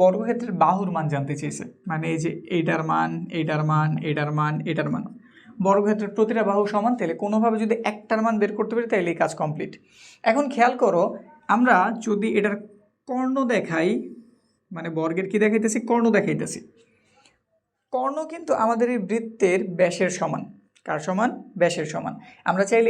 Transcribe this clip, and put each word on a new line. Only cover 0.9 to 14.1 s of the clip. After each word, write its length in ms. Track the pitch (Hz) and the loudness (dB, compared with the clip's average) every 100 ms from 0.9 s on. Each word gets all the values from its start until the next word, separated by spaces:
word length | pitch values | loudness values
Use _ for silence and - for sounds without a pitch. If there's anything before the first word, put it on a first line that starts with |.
| 170 | -2
মান 100 | 156 | -2
জানতে 200 | 139 139 147 | -2 -2 -6
চেয়েছে, 220 | 151 - 147 - - | -6 -8 -12 -12 -6
মানে 160 | 160 160 | -4 -2
এই 40 | 160 | -2
যে 80 | 160 - - 175 | -4 -6 -2 0
এইটার 260 | 160 160 160 | 0 -2 0
মান, 200 | 160 160 165 175 165 | 0 0 -4 -6 -4
এইটার 240 | 156 151 156 | -2 0 2
মান, 180 | 156 156 156 156 | 2 2 0 -2
এইটার 240 | 151 147 | -2 -2
মান, 220 | 151 151 151 175 | 0 0 -2 -2
এটার 180 | 165 143 | -2 -2
মান। 100 | - - - - - - - 190 | -4 -6 -14 -20 -20 -20 -2 2
বর্গক্ষেত্রের 460 | 196 202 214 202 226 | 4 4 0 -2 0
প্রতিটা 280 | 214 226 196 | 0 2 2
বাহু 140 | 202 208 | 2 0
সমান, 200 | 214 226 240 | 0 0 0
তাহলে 180 | 170 165 | -2 -4
কোনোভাবে 340 | 202 214 233 220 | -2 2 2 0
যদি 120 | 214 226 214 | 0 0 -2
একটার 280 | 208 - 220 226 | -6 -2 0 0
মান 100 | 214 | 0
বের 100 | 208 208 | 0 0
করতে 160 | 214 226 | -2 -2
পারি, 120 | 233 | 0
তাহলে 180 | 220 170 | 0 0
এই 40 | 165 | 0
কাজ 100 | 160 - | -2 0
কমপ্লিট। 300 | 156 151 - - _ _ - - 226 | -4 -4 -8 -12 _ _ -20 -2 0
এখন 160 | 240 285 233 | 2 0 2
খেয়াল 180 | 247 254 | 2 4
করো, 200 | 233 170 208 - - - - 214 | 2 4 0 -2 -16 -18 0 4
আমরা 200 | 247 190 202 220 220 | 6 6 4 -2 -2
যদি 220 | 202 220 220 | -2 0 2
এটার 180 | 202 208 - - _ _ - | 0 -2 -10 -20 _ _ -8
কর্ণ 260 | 254 262 269 247 | -4 -2 0 0
দেখাই, 360 | 214 147 165 175 233 - | 0 0 0 0 0 -6